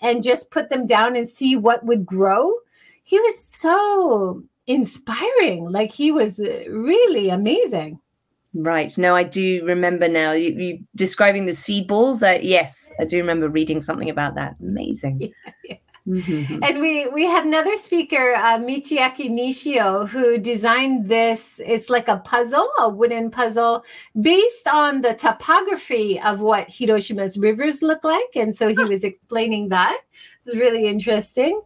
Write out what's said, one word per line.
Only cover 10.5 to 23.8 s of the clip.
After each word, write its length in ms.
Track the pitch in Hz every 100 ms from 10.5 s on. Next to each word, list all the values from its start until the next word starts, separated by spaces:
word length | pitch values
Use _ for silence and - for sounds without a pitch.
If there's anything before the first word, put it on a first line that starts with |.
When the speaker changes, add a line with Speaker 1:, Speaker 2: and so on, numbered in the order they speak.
Speaker 2:
you 280 | 156 180 165 -
describing 520 | - 185 - 202 196 190
the 80 |
seed 320 | 165 - 202 185
balls. 360 | 208 254 240
Uh, 160 | 196 180
yes, 500 | 180 180 151 - - -
I 40 | 160
do 100 | 175
remember 320 | 175 165 156
reading 320 | 156 156 156
something 300 | 147 160 160
about 240 | 147 143
that. 220 | 143 143 -
Amazing. 720 | - - - - 139 135 - -
Speaker 1:
<laughs> 60 |
Yeah, 80 | - - -
yeah. 60 | - _ _ 190
Speaker 2:
Mm-hmm. 500 | 185 175 156 139 156
Speaker 1:
And 160 | 285 285
we, 260 | 320 302 269
we 120 | 294 349
had 200 | 330 311
another 300 | 311 330 415
speaker, 580 | - 349 294 285 247
uh, 240 | 240 233 226
Michiaki 720 | 240 277 - 294 254 262 262
Nishio, 760 | 233 254 254 302 262 202 190 208
who 280 | 247 240 233
designed 720 | 208 233 220 240 269 254 196
this. 520 | 226 226 226 - -
It's 260 | - 226 -
like 180 | 240 233
a 80 | 196
puzzle, 520 | - 240 233 285 466 571
a 80 | 226
wooden 420 | 202 233 233 226
puzzle, 540 | 247 233 220 233 233